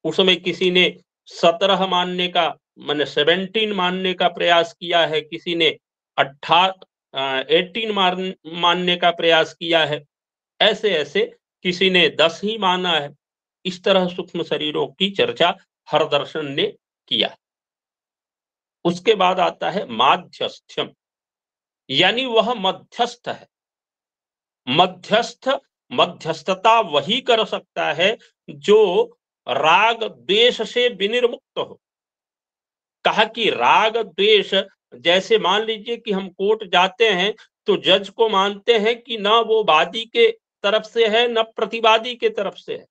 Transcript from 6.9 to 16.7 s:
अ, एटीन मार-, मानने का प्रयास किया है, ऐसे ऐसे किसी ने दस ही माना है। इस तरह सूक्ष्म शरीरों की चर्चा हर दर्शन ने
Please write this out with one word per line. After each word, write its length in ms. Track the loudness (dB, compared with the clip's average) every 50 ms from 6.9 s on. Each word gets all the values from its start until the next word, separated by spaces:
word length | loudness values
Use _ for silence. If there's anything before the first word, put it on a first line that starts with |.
| _ _ _ _ -8
अ, 280 | -6 -6 -4 -4 -6 -2 0
एटीन 420 | 0 0 0 -2 -8 -8 -6 -4
मार-, 400 | -2 0 0 0 0 -2 -8 -10 -10 _ _
मानने 500 | -14 -8 -2 0 0 2 2 0 -2 -2
का 140 | 2 0 0
प्रयास 440 | 0 2 0 2 4 2 2 0 -4
किया 300 | _ -4 -2 0 0 0
है, 200 | 0 -4 -8 -10 _ _ _ _ _ _ _ _ _ _ _
ऐसे 340 | 0 0 0 0 -2 -2 -2
ऐसे 400 | -2 -4 -2 -2 -2 -2 -2 -6 _ _ _ _ _
किसी 280 | -6 -6 -2 0 0 2
ने 180 | 4 4 2 2
दस 320 | 2 2 0 0 0 -2 -6
ही 140 | -6 -4 -2
माना 320 | -2 -2 0 0 -2 -2
है। 240 | -2 -2 -4 -6 -14 _ _ _ _ _ _ _ _ _ _
इस 180 | -10 -10 -4 -2
तरह 240 | 2 2 2 2 0
सूक्ष्म 340 | -4 -8 -12 -8 -8 -8
शरीरों 440 | -6 -4 -4 -4 -4 -4 -4 -4 -4
की 240 | -4 -4 _ -4 -4
चर्चा 460 | 0 -2 -2 -2 0 0 0 0 0 -4 _ _ _ _ _ -2
हर 160 | 0 0 0
दर्शन 420 | 2 0 -2 -2 -4 -8 -8 -8
ने 300 | -6 -4 -4 -4 -6